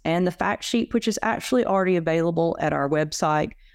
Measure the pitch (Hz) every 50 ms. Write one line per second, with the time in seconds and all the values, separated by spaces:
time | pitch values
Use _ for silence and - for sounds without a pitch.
0 | _ 160 165 175 180 180 175 - 185 185 202 - - - - 233 226 - - 233
1 | - 226 208 - - 220 - - - - 254 247 - - 190 190 185 185 185 175
2 | 165 165 160 165 165 170 170 165 165 170 - - - 151 147 143 139 139 156 151
3 | 156 156 - - 180 156 151 151 156 - - - - - _